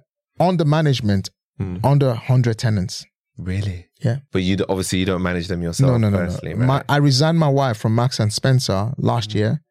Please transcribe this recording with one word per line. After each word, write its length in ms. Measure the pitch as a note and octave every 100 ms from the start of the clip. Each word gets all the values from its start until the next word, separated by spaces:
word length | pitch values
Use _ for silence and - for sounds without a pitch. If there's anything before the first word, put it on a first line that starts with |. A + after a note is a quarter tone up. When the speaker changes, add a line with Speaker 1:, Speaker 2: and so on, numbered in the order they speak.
| _ _ _ -
Speaker 1:
under 220 | F3 F3
management, 680 | D3 D#3 D3+ B2 G#2+ G2 - _ _ -
Speaker 2:
Mm. 220 | F#2+ F2+
Speaker 1:
under 300 | B2 C#3+ C3
hundred 440 | A2+ - B2+ A#2+ A2
tenants. 480 | A2 G#2 F2+ - - _ _ -
Speaker 2:
Really? 500 | F2+ F#2+ G2 F2 - _
Speaker 1:
Yeah. 160 | A#2 C#3 -
Speaker 2:
But 100 | F#2+
you 140 | F#2 F#2+
d-, 80 | -
obviously 320 | F#2+ F#2 -
you 60 | F#2
don't 160 | F2+
manage 260 | F2+ F2+ F2
them 140 | F2
yourself 300 | E2+ E2 C3+
Speaker 1:
No, 60 | A#2+
no, 120 | G#2+
no, 80 | G2 F2
Speaker 2:
personally, 280 | F2 E2+ F#2
Speaker 1:
no. 40 |
Speaker 2:
right? 80 | B2+
Speaker 1:
My, 160 | C3+ -
I 80 | D3
resigned 420 | C#3+ B2+ D#3+ E3
my 80 | D3+
wife 300 | C#3 C3+ A2
from 180 | A#2 A2+
Marks 240 | B2 -
and 120 | G#2+
Spencer 580 | - C3 B2+ - F#2+ A2 -
last 320 | A2+ A#2 G#2+
Speaker 2:
Mm. 40 | G#2
Speaker 1:
year. 260 | G#2+ D3+ _